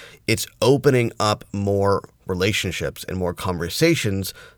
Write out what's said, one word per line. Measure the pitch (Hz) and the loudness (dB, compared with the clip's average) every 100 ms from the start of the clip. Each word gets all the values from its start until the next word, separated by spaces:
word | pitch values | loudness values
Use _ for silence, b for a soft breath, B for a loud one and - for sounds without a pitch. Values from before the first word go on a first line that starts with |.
| B B - | B B -2
it's | 110 - - | -2 -2 0
opening | 117 139 143 127 117 - | 2 4 4 4 2 0
up | 104 107 - | 0 0 -4
more | 101 101 101 98 98 - _ - | -4 0 2 2 0 -2 _ -8
relationships | 92 95 101 98 80 73 - - | -2 0 0 -4 -4 -6 -8 -8
and | 95 | -4
more | 87 | -4
conversations | 87 - 87 85 - 165 165 110 98 95 B B | -4 -6 -4 -4 0 2 2 0 -4 -6 B B